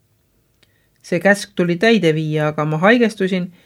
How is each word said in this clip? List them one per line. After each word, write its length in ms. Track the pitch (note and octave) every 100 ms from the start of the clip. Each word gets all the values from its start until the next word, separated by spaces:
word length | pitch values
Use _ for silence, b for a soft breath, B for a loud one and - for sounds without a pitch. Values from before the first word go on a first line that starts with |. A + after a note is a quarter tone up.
| _ _ _ _ _ _ _ _ _ _
See 180 | - F3
käsk 320 | F#3+ G3+ - -
tuli 200 | F3 F3
täide 380 | A3 A3+ E3 D#3
viia, 320 | D#3 D3+ D3+
aga 180 | D3+ D3+
ma 120 | D#3
haigestusin 760 | F#3+ B3+ A3+ - F#3+ F#3 F3 b